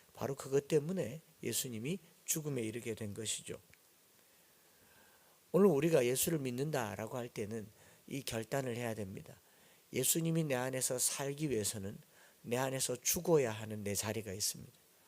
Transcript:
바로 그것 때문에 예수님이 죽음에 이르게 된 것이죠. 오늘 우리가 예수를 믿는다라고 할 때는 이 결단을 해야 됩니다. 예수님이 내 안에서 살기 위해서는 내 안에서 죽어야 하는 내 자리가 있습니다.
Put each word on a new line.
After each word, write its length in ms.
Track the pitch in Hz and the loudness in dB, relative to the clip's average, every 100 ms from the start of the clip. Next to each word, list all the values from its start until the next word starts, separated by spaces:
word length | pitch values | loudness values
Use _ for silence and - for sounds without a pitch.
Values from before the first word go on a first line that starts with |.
| - | -20
바로 220 | - 120 135 | -6 -4 -4
그것 320 | 131 139 - | 0 0 4
때문에 540 | 156 151 190 110 156 - _ | 2 2 -2 -4 -6 -14 _
예수님이 560 | 120 110 131 110 131 196 - - - | -4 -2 -4 -4 -4 -6 -8 -12 -4
죽음에 360 | 165 147 135 | -2 -2 -2
이르게 340 | 110 117 113 107 | -4 -4 -6 -4
된 180 | 107 | -6
것이죠. 460 | 104 107 - - - - - _ _ _ _ _ - - _ _ - - - - - - _ _ | -6 -6 -6 -8 -14 -14 -20 _ _ _ _ _ -20 -20 _ _ -20 -20 -20 -20 -20 -20 _ _
오늘 160 | 165 202 | 6 8
우리가 380 | 139 165 156 120 | 8 6 6 6
예수를 340 | 131 175 160 | 4 2 0
믿는다라고 800 | 131 120 151 143 107 104 113 131 | 0 -2 0 0 -2 -4 -6 -6
할 100 | 120 | -6
때는 400 | - 101 113 101 - - - - | -6 -4 -6 -8 -16 -20 -20 -10
이 160 | 139 | -8
결단을 540 | - 117 113 139 127 117 | -4 -6 -2 -2 -2 -4
해야 160 | 120 | -4
됩니다. 460 | 110 95 98 - - - - - - _ | -4 -6 -10 -14 -20 -20 -20 -20 -20 _
예수님이 520 | 120 127 170 165 165 151 | 0 2 2 2 0 2
내 100 | 123 | 0
안에서 420 | 131 131 - 127 | 0 -2 -2 0
살기 520 | - - 139 143 156 | 0 0 -4 -2 0
위해서는 480 | 110 98 107 98 - - - - - | 0 0 -4 -6 -10 -16 -20 -20 -16
내 160 | 113 120 | -4 0
안에서 380 | 135 131 - 123 | 0 0 -2 -2
죽어야 560 | - 180 170 156 120 | 0 0 6 6 6
하는 320 | 107 110 107 | 0 -6 -4
내 100 | 101 | -2
자리가 400 | 98 107 107 101 | -2 0 -2 -4
있습니다. 380 | 98 - - - - _ _ | -4 -4 -4 -12 -20 _ _